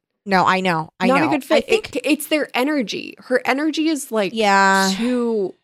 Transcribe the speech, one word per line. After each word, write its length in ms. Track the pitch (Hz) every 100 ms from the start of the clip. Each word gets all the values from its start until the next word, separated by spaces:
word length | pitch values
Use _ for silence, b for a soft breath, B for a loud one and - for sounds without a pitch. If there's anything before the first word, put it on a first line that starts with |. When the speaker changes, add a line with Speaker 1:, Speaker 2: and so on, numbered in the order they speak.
| _ _ -
Speaker 1:
No, 180 | 190
I 140 | 170 190
know. 320 | 185 160 160 -
I 80 | 185
Speaker 2:
Not 140 | -
Speaker 1:
know. 60 | 311
Speaker 2:
a 20 |
good 140 | 294
Speaker 1:
I 160 | - 302
Speaker 2:
fit. 80 | -
Speaker 1:
think 260 | 226 -
Speaker 2:
It, 80 | -
it's 220 | - 294 -
their 220 | 311 -
energy. 640 | - 269 302 202 139 - -
Her 220 | - 254
energy 420 | - 262 311 302 311
is, 200 | 302 -
like, 220 | 220 190
Speaker 1:
Yeah. 580 | 220 208 196 196 196 190 190
Speaker 2:
too 580 | 233 247 240 226 190 -